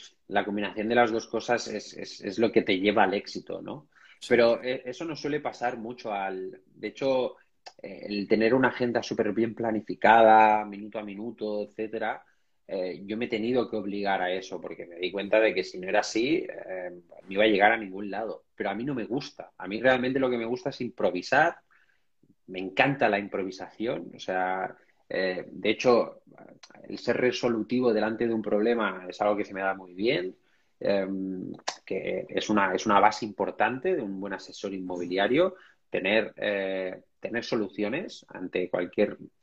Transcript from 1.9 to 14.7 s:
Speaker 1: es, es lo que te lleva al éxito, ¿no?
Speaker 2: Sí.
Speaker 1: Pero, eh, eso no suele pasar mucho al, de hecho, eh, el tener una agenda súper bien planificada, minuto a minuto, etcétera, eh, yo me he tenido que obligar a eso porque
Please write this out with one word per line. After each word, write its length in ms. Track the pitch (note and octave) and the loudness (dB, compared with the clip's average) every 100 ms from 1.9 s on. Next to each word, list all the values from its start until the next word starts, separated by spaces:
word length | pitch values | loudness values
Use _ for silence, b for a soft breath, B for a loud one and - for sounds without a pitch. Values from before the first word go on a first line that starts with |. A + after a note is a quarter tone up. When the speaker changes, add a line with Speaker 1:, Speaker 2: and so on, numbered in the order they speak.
Speaker 1:
es, 260 | - - - | -14 -14 -10
es 180 | G2+ G2 | -8 0
lo 140 | A2 | 4
que 100 | A2 | 4
te 160 | G2 F#2+ | 2 2
lleva 260 | G2+ G#2 | 4 4
al 100 | F#2+ | 4
éxito, 460 | G2+ - F#2+ - F2 | 2 -4 -12 -10 -10
¿no? 280 | F#2 C3+ - b b b | -10 -14 -16 b b b
Speaker 2:
Sí. 60 | - | 2
Speaker 1:
Pero, 320 | A#2+ A#2 A2+ | 6 6 4
eh, 200 | B2 C3 | -2 -6
eso 200 | B2+ B2+ | -8 -10
no 100 | E3+ C#3+ | -8 -6
suele 240 | D3 D3+ | -4 -4
pasar 360 | C3+ - A#2+ A#2+ | -6 -4 -4 -4
mucho 340 | A#2 A#2+ A2+ | -10 -10 -6
al, 480 | G2 F#2+ F#2+ F#2 - _ | -4 -4 -6 -10 -14 _
de 220 | - G#2+ | -10 -10
hecho, 480 | - C3+ C3 B2 b b _ - - | -4 0 0 -2 b b _ -20 -16
eh, 240 | - F#2+ - | -16 -14 -6
el 180 | G#2 G2 | -4 2
tener 240 | G#2+ A2+ | 4 6
una 140 | C3 B2+ | 6 4
agenda 340 | - B2 A#2 | 2 -2 -2
súper 300 | - A2+ G#2+ | -2 -2 0
bien 220 | G2+ A2+ | 0 -2
planificada, 1080 | G#2 A#2 G#2+ - F#2 G2+ A2+ A2 A2 A2 G#2+ | -2 -4 -4 -6 2 6 10 10 10 8 6
minuto 340 | G#2 G2+ G#2+ G#2+ | 0 -10 -10 -10
a 40 | |
minuto, 600 | G#2 G2 A#2 A#2+ G#2+ G#2 | -10 -10 -10 -8 -6 -6
etcétera, 600 | G#2 - A2 A2 A2 C3+ _ _ _ _ - | -6 -8 -8 -4 -4 -6 _ _ _ _ -8
eh, 360 | F#2+ F#2 D#2+ G2 | -6 -4 -8 -8
yo 100 | A2 | -6
me 80 | |
he 40 | A#2+ | -2
tenido 420 | A2 A2+ B2+ A2+ | -2 0 0 0
que 60 | A2 | -4
obligar 440 | G2 G2+ G2 F#2+ | -6 -4 -2 0
a 100 | F2+ | 0
eso 300 | F#2 F#2 F2+ | -2 -6 -12
porque 240 | E2+ | -12